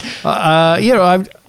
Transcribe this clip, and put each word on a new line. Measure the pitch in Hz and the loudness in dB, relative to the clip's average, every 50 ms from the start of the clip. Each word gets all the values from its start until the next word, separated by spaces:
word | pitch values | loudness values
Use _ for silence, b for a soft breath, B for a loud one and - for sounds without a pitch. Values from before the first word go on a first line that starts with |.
| B B B B - | B B B B -6
Uh, | - - - - 160 160 160 165 165 165 175 | -4 -4 -2 0 0 2 2 2 2 0 0
you | 208 233 254 | 0 0 2
know, | 214 185 | 2 2
I've, | 180 180 185 196 - - - _ | 2 2 0 -2 -6 -12 -20 _